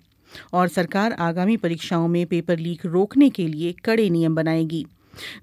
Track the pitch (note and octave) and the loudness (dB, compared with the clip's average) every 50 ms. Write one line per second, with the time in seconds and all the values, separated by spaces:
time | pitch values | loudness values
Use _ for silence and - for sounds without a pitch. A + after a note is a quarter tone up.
0 | _ _ _ _ _ _ - - - - - F#3 F3+ F3 - G3+ F3 E3+ - G3 | _ _ _ _ _ _ -20 -20 -14 -4 0 0 0 2 2 0 -2 0 0 0
1 | G3+ A3+ - - F3 E3+ E3 F3+ F3+ G3+ A#3 G#3+ - E3+ E3+ D#3+ - - F#3 E3+ | 0 0 0 -2 -2 -2 0 0 0 0 0 0 0 -2 -4 -4 -4 -2 0 0
2 | E3 E3+ E3+ F3 F3 E3+ F3+ E3+ E3 E3+ F3 E3 D#3+ E3+ F3 D#3+ - F3+ D#3+ F3+ | 2 2 2 0 0 0 -2 -2 0 0 -2 -2 -2 -6 -6 -6 -6 -2 0 0
3 | G3 G#3 - C4+ C#4+ C4+ G#3 - F3 D#3+ D#3 D3+ E3 E3+ F3 - - - A3+ A3+ | 0 2 4 4 4 4 4 2 -2 -4 -4 -4 -6 -6 -6 -6 -2 0 2 2
4 | A3 G3 E3+ E3 E3 D#3+ D#3+ E3 D#3+ D#3+ D#3+ D#3+ D#3+ D#3+ D#3+ D#3+ - - - _ | 2 2 2 2 2 2 2 0 0 0 0 0 0 -2 -4 -6 -8 -8 -14 _
5 | _ _ - - - - - - | _ _ -20 -18 -16 -16 -12 -4